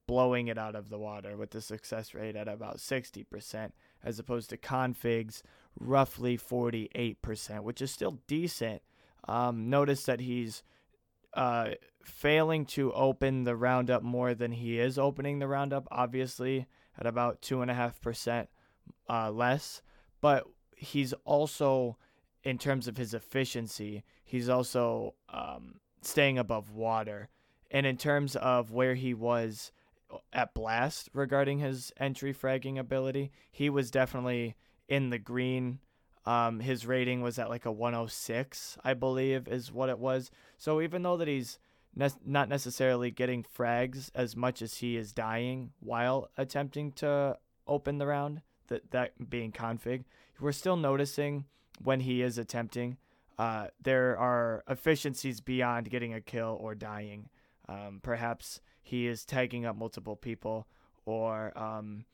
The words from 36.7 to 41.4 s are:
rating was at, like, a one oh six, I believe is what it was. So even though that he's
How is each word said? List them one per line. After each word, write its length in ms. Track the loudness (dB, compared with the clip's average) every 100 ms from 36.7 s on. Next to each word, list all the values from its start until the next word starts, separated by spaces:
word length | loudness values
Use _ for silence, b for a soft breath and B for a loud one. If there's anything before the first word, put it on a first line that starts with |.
| 0 2
rating 360 | 2 2 2
was 160 | 0 -2
at, 120 | -2
like, 160 | -2 -4
a 40 |
one 240 | 0 0
oh 140 | 0 -2
six, 680 | -4 -2 -2 -2 -8 -14 -4
I 120 | -2
believe 520 | 2 2 2 2 2 0
is 240 | -4 -4
what 180 | -2 -2
it 100 | 0
was. 320 | 0 0 -2 B B -8
So 220 | 0 0
even 220 | 0 0
though 140 | 0 2
that 100 | 2
he's 320 | 0